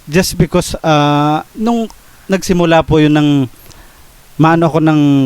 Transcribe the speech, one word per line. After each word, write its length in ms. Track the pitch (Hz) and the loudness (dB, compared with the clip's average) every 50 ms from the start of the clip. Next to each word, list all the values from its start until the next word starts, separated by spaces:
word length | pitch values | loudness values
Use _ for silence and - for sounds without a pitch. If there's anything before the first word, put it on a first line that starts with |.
| - | -18
just 300 | - 143 175 180 - - | -4 -2 -2 -2 -2 -2
because, 400 | 185 170 165 - 180 165 - - - | -2 -2 0 0 -4 -4 -2 -8 -6
ah, 600 | - 165 156 147 143 147 147 143 147 151 151 156 - - - | -2 0 0 2 2 0 0 0 0 0 -2 -4 -6 -10 -10
nung 340 | - 214 226 240 233 226 208 - - - - - - - | -6 -4 -2 -2 -2 -4 -6 -10 -18 -20 -20 -20 -20 -8
nagsimula 560 | - 196 190 - - 190 175 175 165 165 160 | -4 -4 -4 -4 -4 -2 -2 0 2 2 0
po 160 | 160 - 151 160 | 2 2 0 2
yun 140 | 151 151 | 2 2
ng 180 | 151 151 147 147 147 143 135 123 - - - - - - - - - - - - - - _ - - | 2 2 2 2 2 0 -2 -4 -6 -16 -20 -20 -20 -20 -20 -20 -20 -20 -20 -20 -20 -20 _ -20 -4
maano 280 | - 147 160 165 170 170 | 0 2 2 2 2 0
ako 140 | 160 143 165 | 0 0 0
ng 220 | 156 156 156 151 147 143 139 139 135 | 0 2 2 2 2 2 2 2 0